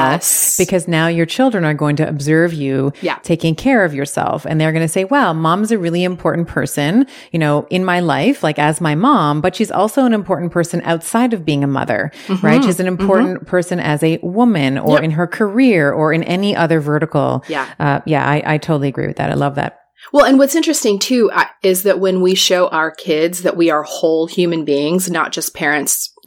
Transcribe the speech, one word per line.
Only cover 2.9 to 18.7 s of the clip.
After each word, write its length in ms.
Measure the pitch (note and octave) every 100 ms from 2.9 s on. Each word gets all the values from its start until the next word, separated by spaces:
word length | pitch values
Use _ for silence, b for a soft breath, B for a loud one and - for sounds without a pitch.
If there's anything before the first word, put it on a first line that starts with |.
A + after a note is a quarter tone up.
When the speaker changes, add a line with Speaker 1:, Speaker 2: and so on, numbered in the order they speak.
| -
Speaker 1:
Yeah. 160 | E3+ C3+
Speaker 2:
taking 320 | - E3 D#3+ D#3
care 280 | C4 B3+
of 100 | F3+
yourself. 520 | C#3+ C#3+ - - D3 -
And 160 | D#3
they're 100 | D#3+
gonna 160 | D#3+ E3
say, 160 | F#3+
"Wow, 300 | F#3+ C#4+ G#3
Mom's 360 | D#3+ D#3+ F3 G#3+
a 80 | A3+
really 280 | E3+ E3+ F3+
important 420 | F3+ E3 D#3 E3
person, 600 | - C#3 - C#3+ G#3 C#4 B B
you 60 | E3
know, 280 | D3+ D3 -
in 140 | F#3
my 160 | F#3 F3
life, 420 | E3+ C3+ F#3 C#4
like, 160 | D#3+ D3+
as 220 | D3+ D#3
my 160 | E3+ D3
mom, 460 | B3 C4 D3+ D3+
but 120 | F3+
she's 180 | - G#3+
also 340 | E3+ G#3+ C#4 B3+
an 80 |
important 400 | A3 G3+ E3+ F3
person 280 | F3 E3+ F3 -
outside 480 | E3+ - A3+ B3
of 100 | A3
being 180 | D#3 C#3+
a 60 | C#3
mother," 420 | C3+ - G#2 C3+ B B
Speaker 1:
Mm-hmm. 180 | F#3 G3+
Speaker 2:
right? 180 | A#3+
She's 160 | B3 F3
an 80 | F#3
important 520 | F3+ G3 G3 A#3+ -
Speaker 1:
Mm-hmm. 40 | -
Speaker 2:
person 300 | F#3 E3+ F3+
as 200 | - D3+
a 160 | D#3+ E3
woman 540 | E3+ F#3+ B3 F#3 C3+ C3+
or 160 | - D3+
Speaker 1:
Yep. 80 |
Speaker 2:
in 80 | D#3+
her 160 | D#3 E3+
career 640 | - G#3+ G#3 C4 F#3 C#3+
or 220 | C#3 D#3
in 100 | D#3+
any 320 | - F3+ G3+ -
other 240 | E3 E3
vertical. 640 | C#3+ D3 D#3 D3 C3 B2+ -
Speaker 1:
Yeah. 160 | D3+ C3 -
Speaker 2:
Uh, 180 | D3 C#3 D3+
yeah, 200 | D3 C3
I, 180 | D3 -
I 40 | D3+
totally 280 | D#3